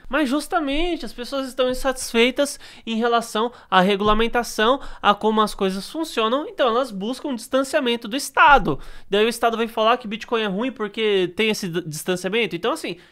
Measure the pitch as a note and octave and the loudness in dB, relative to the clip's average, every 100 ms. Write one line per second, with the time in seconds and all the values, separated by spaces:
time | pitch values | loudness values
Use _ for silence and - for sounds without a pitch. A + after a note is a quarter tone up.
0 | - C#4 C4+ D4 D4 F4+ C#4 C#4+ F4 E4 | -4 -2 0 0 -2 -2 0 0 0 -2
1 | A#3 - A#3+ C#4 C4+ A#3 B3+ B3+ C4+ B3+ | -8 -12 -6 -6 -4 0 0 0 -2 -4
2 | - A#3 A#3+ B3+ C#4+ - - - - A3+ | -2 2 2 2 -2 -4 -16 -14 -6 0
3 | A#3+ A#3 A3+ G#3+ A#3+ - - F#3 F#3 G3 | 2 0 0 -2 -4 -4 2 4 4 4
4 | G#3 G#3+ A#3 B3 A3+ - G#3+ C#4+ - - | 4 4 2 0 -2 0 2 2 -2 -2
5 | G3+ G3+ G#3+ G#3+ G#3 - F#3+ F#3+ F#3+ D#4 | 2 2 2 2 0 0 -2 -2 -6 -8
6 | D#4+ - A3 C4+ G4 G4 C4 A3+ C4+ G3 | -6 -2 0 0 -2 0 2 2 -2 -4
7 | G#3 B3+ D4+ A#3 - C4 C4+ D#4 B3 A#3 | -6 -6 -6 -8 -2 -2 0 0 0 -2
8 | A3 C4 - - E4 C4+ E3+ C3+ - - | -4 -6 -2 4 8 8 4 -4 -6 -14
9 | - G3 A3+ A#3 A#3+ A3 A3+ A3+ A3 B3 | -2 2 2 2 0 0 -2 0 2 2
10 | G#3+ G#3+ - A3+ G#3+ F#3 B3+ - G#3 G#3+ | -2 -10 -4 -2 -2 -2 -4 -4 -8 -2
11 | G#3+ G3 F3+ F3+ A3 G#3 F#3+ E3+ D#3+ D3+ | 0 2 0 0 0 0 -4 -6 -6 -6
12 | - F3+ F#3 A3+ A3 E3+ A3 D#4 B3+ - | -4 -4 -2 -2 -2 -2 -4 -4 -6 -10
13 | - | -16